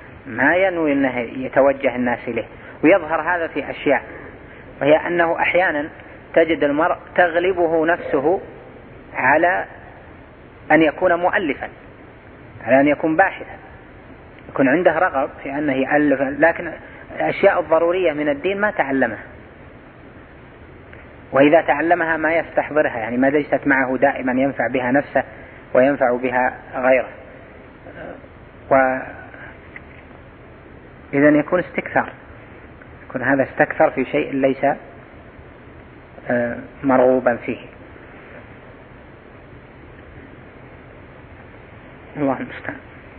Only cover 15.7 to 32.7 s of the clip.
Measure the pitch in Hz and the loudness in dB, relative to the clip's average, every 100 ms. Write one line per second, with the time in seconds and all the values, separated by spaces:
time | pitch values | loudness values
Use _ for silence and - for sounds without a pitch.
15.7 | 131 127 147 147 135 135 143 160 165 170 | -2 0 2 2 2 0 2 2 0 -6
16.7 | - - - - - 156 - 196 180 160 | -12 -18 -20 -12 -6 -4 2 2 2 2
17.7 | 160 170 185 170 147 151 143 180 196 208 | 2 2 2 0 0 -2 -2 -2 -2 -2
18.7 | 180 139 135 120 104 - - - - - | 0 0 0 -2 -4 -14 -20 -20 -20 -20
19.7 | - - - - - - - - - - | -20 -20 -20 -20 -20 -20 -20 -20 -20 -20
20.7 | - - - - - - 131 147 160 151 | -20 -20 -20 -20 -20 -2 4 6 6 4
21.7 | 147 165 175 160 160 156 165 - - 143 | 0 2 0 0 -2 0 -2 -2 -4 -2
22.7 | 147 147 120 110 123 135 147 143 131 143 | 0 0 -2 -4 0 2 2 0 -2 0
23.7 | 135 127 127 139 131 127 127 139 127 143 | 0 0 0 0 0 -2 -2 -2 -2 -4
24.7 | 127 123 139 - 135 - - - - - | -2 0 0 0 -2 -4 -10 -20 -20 -2
25.7 | 127 131 139 127 123 127 123 127 - - | 2 4 2 0 0 -2 0 -2 -4 -12
26.7 | 139 127 131 - - - - - - - | -2 2 2 0 -10 -20 -20 -20 -20 -20
27.7 | - - - - - - - - - - | -20 -20 -18 -16 -18 -20 -20 -20 -12 0
28.7 | 135 131 131 - - - - - - - | 2 2 -2 -8 -16 -18 -18 -20 -20 -20
29.7 | - - - - - - - - - - | -20 -20 -20 -20 -20 -20 -20 -20 -20 -20
30.7 | - - - - 139 147 151 - 180 - | -20 -20 -20 -6 2 4 4 2 -2 -2
31.7 | - - - - - - - - - - | -8 -4 -2 -2 -8 -20 -20 -20 -20 -20